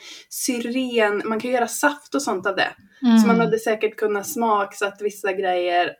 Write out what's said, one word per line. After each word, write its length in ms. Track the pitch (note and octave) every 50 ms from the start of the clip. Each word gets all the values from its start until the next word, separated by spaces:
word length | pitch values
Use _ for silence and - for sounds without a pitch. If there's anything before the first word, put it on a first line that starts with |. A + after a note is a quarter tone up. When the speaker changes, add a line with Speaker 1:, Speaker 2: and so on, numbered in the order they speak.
| - - - - - -
Speaker 1:
syren, 920 | - - - C4+ B3 A#3 A#3 A#3 B3 C4 B3+ B3 A#3+ A3+ G#3+ G#3 G#3 G3 -
man 140 | A3 A3+ G#3+
kan 120 | A#3+ B3
göra 160 | B3+ A#3+ A#3
saft 480 | A3+ - - - F#3+ F#3+ - - - -
och 60 | C#4
sånt 240 | - A#3+ G3 F#3 F3+
av 80 | - -
det. 160 | D3 - - - - - _ _ -
Så 80 | C4+
man 280 | A#3+ A3+ A3+ G#3+ A#3 A#3
Speaker 2:
Mm. 40 | A#3
Speaker 1:
hade 200 | A3+ G#3+ A3 A3
säkert 380 | - A#3 G#3+ A3 A3 G#3 -
kunnat 300 | - G#3+ G#3+ G#3 G3+ G3
smaksatt 680 | - - A#3 A#3 A3+ G#3+ G3+ G3 G3+ - - G#3 G3 G3 -
vissa 320 | G#3 G3+ G3+ - - G3 F#3
grejer. 600 | G3 F#3+ F3+ F3+ F3+ F3+ F3+ F3 F3 F3 - -